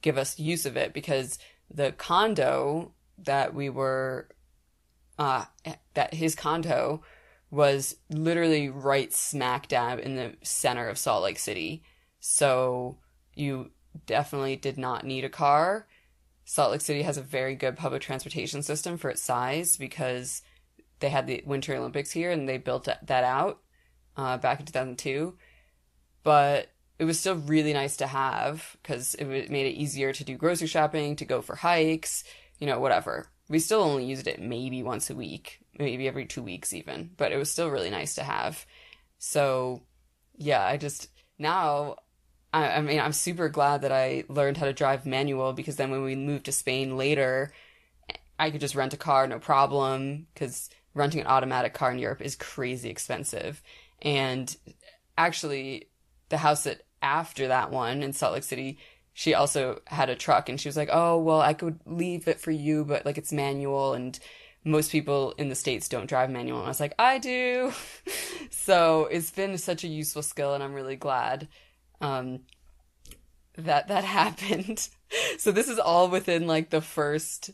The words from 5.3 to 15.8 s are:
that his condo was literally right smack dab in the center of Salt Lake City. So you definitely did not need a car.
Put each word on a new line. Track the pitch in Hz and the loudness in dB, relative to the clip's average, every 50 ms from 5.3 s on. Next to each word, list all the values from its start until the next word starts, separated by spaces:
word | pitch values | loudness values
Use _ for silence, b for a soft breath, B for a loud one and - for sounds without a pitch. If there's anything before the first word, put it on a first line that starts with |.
| 131 127 95 - _ _ _ 165 156 - _ _ _ | 2 0 -2 -6 _ _ _ -14 -14 -14 _ _ _
that | 156 135 - - | 0 0 0 0
his | 156 160 160 160 | 0 0 0 0
condo | - - 151 156 165 160 170 139 127 - 123 147 156 b b b b b b b b b b | 0 -2 -2 0 0 0 0 0 2 2 0 -2 -4 b b b b b b b b b b
was | - 143 147 139 139 139 135 - - - _ _ | 2 4 4 6 6 4 0 -4 -8 -10 _ _
literally | 156 151 156 165 170 170 170 165 160 151 143 139 | -4 -2 0 2 2 4 4 4 4 4 2 0
right | 131 139 131 139 139 139 135 - - | -6 -4 0 2 4 4 2 0 -2
smack | - - - - 143 127 127 123 131 - - | -2 -2 -2 -2 -2 0 0 0 -2 -2 0
dab | - 123 120 117 127 120 | 0 2 2 2 -2 -4
in | - 131 135 | -4 -6 -4
the | 131 127 117 - - | -4 -6 -6 -10 -10
center | _ - - - - 139 123 123 120 113 | _ -4 -4 0 0 0 0 0 -4 -4
of | 98 - | -4 -4
Salt | - - 117 98 87 | 0 2 2 2 2
Lake | 98 90 - | 0 -2 -2
City. | - - 107 92 80 82 143 160 b b b b b b b b | -6 -6 -4 -4 -4 -6 -6 -8 b b b b b b b b
So | - - 156 - 151 139 131 127 127 127 123 127 123 123 131 - _ _ _ _ _ _ _ | -4 -2 0 4 4 4 4 4 4 2 0 0 -4 -6 -8 -12 _ _ _ _ _ _ _
you | - 147 143 139 131 - - _ _ _ _ _ 160 _ | -4 -4 -4 -2 -4 -8 -12 _ _ _ _ _ -20 _
definitely | - 113 117 147 - - 143 135 135 135 | -2 0 0 0 0 -2 -4 -2 -2 -4
did | 131 - 139 135 - | -2 -4 -6 -4 -4
not | 131 127 127 - - | -4 -4 -4 -4 -6
need | 135 131 131 131 | -6 -6 -4 -6
a | 135 | -6
car. | - - 156 143 143 147 160 180 196 220 | -4 0 4 6 6 6 6 4 2 0